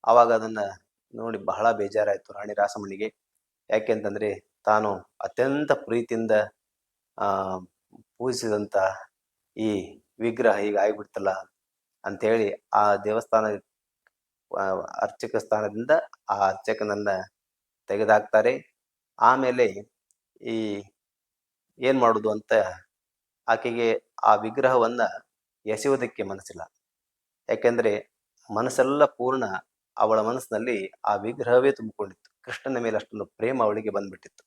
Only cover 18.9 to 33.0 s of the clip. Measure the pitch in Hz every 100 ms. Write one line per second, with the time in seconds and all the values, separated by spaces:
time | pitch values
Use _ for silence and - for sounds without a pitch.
18.9 | _ _ - 113 131 131 123 117 98 104
19.9 | _ _ _ _ _ 117 113 110 101 98
20.9 | _ _ _ _ _ _ _ _ _ 127
21.9 | 131 117 110 107 107 - 113 95 90 _
22.9 | _ _ _ _ _ - 113 123 117 117
23.9 | 110 _ - - 104 110 110 131 127 117
24.9 | 120 107 - _ _ _ _ 107 107 143
25.9 | 135 120 - 98 98 - 85 82 _ _
26.9 | _ _ _ _ _ - 113 120 117 113
27.9 | 104 - _ _ _ _ 104 123 127 131
28.9 | 143 147 - 123 131 113 95 _ _ _
29.9 | - 110 110 107 127 - 107 117 110 95
30.9 | _ - 104 104 - 120 123 135 135 110
31.9 | - 101 - _ _ - 110 135 127 117
32.9 | 107